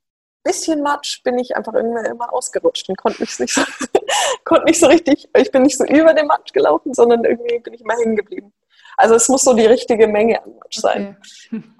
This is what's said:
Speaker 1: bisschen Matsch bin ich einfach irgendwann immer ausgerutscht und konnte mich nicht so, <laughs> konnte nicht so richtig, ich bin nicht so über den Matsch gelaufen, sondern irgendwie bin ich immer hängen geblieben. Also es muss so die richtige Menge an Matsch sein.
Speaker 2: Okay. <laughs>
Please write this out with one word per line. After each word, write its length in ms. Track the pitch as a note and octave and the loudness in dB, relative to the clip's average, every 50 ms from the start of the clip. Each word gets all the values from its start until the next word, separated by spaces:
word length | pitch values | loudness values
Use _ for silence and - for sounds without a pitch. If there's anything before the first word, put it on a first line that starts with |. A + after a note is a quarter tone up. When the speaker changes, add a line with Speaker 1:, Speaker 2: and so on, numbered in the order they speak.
| _ _ _ _ _ _ _ _ - | _ _ _ _ _ _ _ _ -4
Speaker 1:
bisschen 380 | D4 F#4 - - E4 D#4+ D4 C#4+ | -4 -4 -4 -2 -4 -4 -2 -2
Matsch 400 | C#4+ C#4+ - - - - - - | -4 -4 -4 -6 -10 -10 -6 -6
bin 160 | B3+ B3 B3 | -4 -2 -2
ich 160 | B3 - - | -4 -4 -6
einfach 160 | - G#3+ A3+ A3 | -6 -6 -4 -2
irgendwann 320 | A3 A3+ A3+ A#3 A#3 A3 | -2 -2 -2 -4 -4 -6
immer 280 | A3+ A#3 A#3 A#3+ A#3+ B3 | -6 -6 -8 -8 -8 -6
ausgerutscht 560 | B3 - - - F#3+ - E3 - - - - | -6 -6 -6 -4 -2 0 0 -2 -2 -6 -8
und 80 | F#3+ | -6
konnte 240 | - - A#3 G3+ - | -4 -2 -4 -2 -4
mich 180 | A#3+ - - - | -8 -8 -6 -6
nicht 140 | B3 A#3+ - | -6 -4 -2
so, 100 | C4+ C#4 - - - C4 - - - - | -2 -4 -4 -6 -12 -8 -4 -4 -4 -2
<laughs> 400 | - D5 G#5+ F5+ D5 B4+ - - | -2 -2 -2 -2 -2 -4 -4 -2
konnte 200 | - E4 D#4+ - | 0 0 2 2
nicht 140 | D4+ E4 - | 2 2 4
so 80 | E4 | 4
richtig, 420 | C4 D#4+ E4 - C4+ C#4+ - - _ - | 4 4 4 4 2 -2 -2 -2 _ 0
ich 140 | - B3+ - | 0 2 2
bin 120 | - C4+ B3+ | 2 2 2
nicht 140 | D4 - | 2 2
so 80 | - A#3+ | 0 -2
über 280 | - - D4+ D#4+ D#4+ D#4 | 2 2 4 4 4 4
den 140 | D#4 D4+ | 2 2
Matsch 260 | D4 D#4+ - - - - | 0 -2 -2 -4 -4 -2
gelaufen, 400 | - - - D4 D#4+ - D4 B3 | 0 2 2 0 0 -2 -4 0
sondern 320 | - A#3 A#3+ A#3 A#3 A3+ | 2 2 4 2 2 0
irgendwie 340 | - B3+ A#3 A#3+ A#3+ A#3 A#3+ | 0 -2 -2 -4 -6 -6 -6
bin 140 | - A#3 A3+ | -8 -12 -20
ich 60 | - | -12
immer 160 | A#3 G#3+ A3+ | -8 -6 -4
hängen 180 | A#3+ A#3 A3+ A3 | -2 -2 -2 -2
geblieben. 360 | - G3+ - F3+ F#3 G3+ G3+ _ _ _ _ _ _ _ - - | -4 -6 -8 -10 -16 -16 _ _ _ _ _ _ _ _ -6 0
Also 180 | - - A3 A3+ | 2 4 4 4
es 140 | A#3 A#3 - | 4 2 2
muss 140 | B3+ C4+ - | 0 2 2
so 100 | C4+ B3 | 2 4
die 140 | A3 A3 | 4 4
richtige 400 | A3 B3 B3+ - - B3 G#3 A3+ | 4 4 2 0 0 2 2 2
Menge 360 | G#3+ G#3 G#3 A3 A#3 G#3 - - | 2 2 2 0 0 0 -2 -6
an 120 | - - | -12 -20
Matsch 220 | A3+ - - - - | -20 -20 -16 -10 -4
sein. 280 | - - - G#3 G3+ | -2 -2 -2 -4 -6
Speaker 2:
Okay. 80 | G2 - _ _ - - - - - | -10 -14 _ _ -20 -20 -20 -18 -14
<laughs> 100 | - A3 - _ _ | -14 -14 -14 _ _